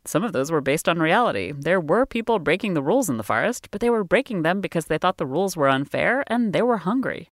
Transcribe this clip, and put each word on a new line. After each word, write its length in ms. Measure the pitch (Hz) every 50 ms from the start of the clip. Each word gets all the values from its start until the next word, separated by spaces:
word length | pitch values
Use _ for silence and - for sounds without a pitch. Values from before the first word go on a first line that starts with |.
| -
some 180 | - - 160
of 100 | 202 -
those 200 | - 127 139 156
were 80 | 165 151
based 280 | 131 135 143 165 - 185
on 120 | 165 170
reality. 520 | 160 160 180 233 247 190 - 101 90 90
There 280 | 143 139 139 160 185 185
were 260 | 156 143 180 226 269
people 320 | - - 233 226 - 226 190
breaking 360 | 143 151 170 202 - 202 175
the 80 | 147
rules 280 | 135 151 220 277 240 170
in 60 | 123
the 80 | 113 107
forest, 440 | - 107 117 147 214 247 - - -
but 80 | - 208
they 100 | 233 240
were 140 | 240 220 196
breaking 380 | 165 185 233 277 - 220 170
them 180 | 156 165 185 202
because 260 | 175 - - 165 156
they 100 | - 156
thought 220 | 151 - 180 - -
the 80 | 165
rules 300 | 127 135 170 196 190 -
were 120 | 160 139 135
unfair 540 | 135 131 143 - - 135 151 185 240 277 - -
and 240 | 226 247 233 208
they 100 | 160 160
were 160 | 226 247 233 190
hungry. 520 | 160 180 233 269 240 143 - - 170 _ _